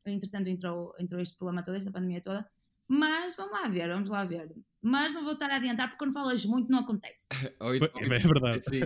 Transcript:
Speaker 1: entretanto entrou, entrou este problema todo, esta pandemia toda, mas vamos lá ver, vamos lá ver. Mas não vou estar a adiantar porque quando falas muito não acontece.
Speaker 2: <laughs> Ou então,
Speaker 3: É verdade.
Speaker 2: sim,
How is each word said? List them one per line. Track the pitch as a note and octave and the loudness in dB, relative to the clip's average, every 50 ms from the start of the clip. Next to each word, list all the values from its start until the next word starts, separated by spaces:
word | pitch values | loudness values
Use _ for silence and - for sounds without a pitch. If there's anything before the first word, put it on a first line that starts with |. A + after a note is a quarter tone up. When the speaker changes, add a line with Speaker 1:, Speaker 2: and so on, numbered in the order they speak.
| _ | _
Speaker 1:
entretanto | G3+ G3+ G3 F#3+ G3 - G3 F#3+ F#3 | -6 -4 -4 -4 -6 -4 -2 -2 -2
entrou, | F#3 F3+ F3+ F3 E3+ F3 F3 E3+ - - | -2 -2 -2 -4 -4 -4 -6 -10 -8 -8
entrou | F3+ F3+ F3+ F3+ | -8 -6 -4 -4
este | F3+ F3 - - | -4 -6 -6 -6
problema | F#3 F3+ F3 F3+ F3 | -6 -4 -4 -4 -4
todo, | F3+ F#3 | -4 -6
esta | G3 G3 G3 | -6 -6 -6
pandemia | F#3+ F#3 F#3 F3+ F3+ F3 | -6 -4 -2 -2 -4 -4
toda, | - F#3+ F#3+ G3+ G#3+ - _ _ _ _ _ _ _ _ | -4 -6 -6 -6 -6 -10 _ _ _ _ _ _ _ _
mas | B3+ D4 D4+ D#4 D#4 E4 F4 F4+ F4 | 2 2 2 2 2 0 -2 -4 -6
vamos | - G4 G4 | -6 -6 -6
lá | G#4 G4+ F4+ A#3+ | -4 -4 -2 0
ver, | F#3+ F3 E3+ E3+ | -2 0 0 -2
vamos | F3 F#3+ G3+ G3 | -2 -2 -2 -2
lá | G#3 G3+ G3 | -2 -2 -2
ver. | F3+ E3 E3+ D#3+ D#3+ D#3+ - - _ _ _ | -2 -4 -6 -8 -10 -14 -16 -18 _ _ _
Mas | - A3+ B3+ C#4 D4 D#4 D4 | 0 2 2 4 2 2 0
não | E4+ D4 | -2 -2
vou | D4 D#4 | -2 -2
estar | D4 D4+ C#4 | -2 -2 0
a | C#4 C4+ | 0 0
adiantar | B3 B3+ A#3 A3 B3+ B3 | 0 0 0 0 0 -2
porque | - - D4+ | -2 -2 -2
quando | C#4 C4 | -2 -2
falas | C#4+ C#4 C4 B3 A#3 - | 0 0 2 2 2 2
muito | G3+ A#3+ B3+ A#3 C4 | 2 2 2 2 4
não | C4 C4 | 4 2
acontece. | B3+ - A3 G3 - - - - - - | 4 2 -2 -2 -2 -6 -10 -10 -8 -6
Speaker 2:
<laughs> | C3+ C3+ C3+ C3 - - | -4 -4 -4 -6 -6 -4
Ou | G#2+ A#2 B2+ | -2 0 4
então, | C3+ D3+ D#3+ - - | 4 4 2 2 -2
Speaker 3:
É | - C3 B2 A#2 | 0 2 2 6
verdade. | F#3+ E3 D#3 C#3+ B2+ A#2+ A#2 A#2+ - | 8 8 8 8 6 4 2 2 0
Speaker 2:
sim, | - C3+ C3+ B2+ | 0 0 0 0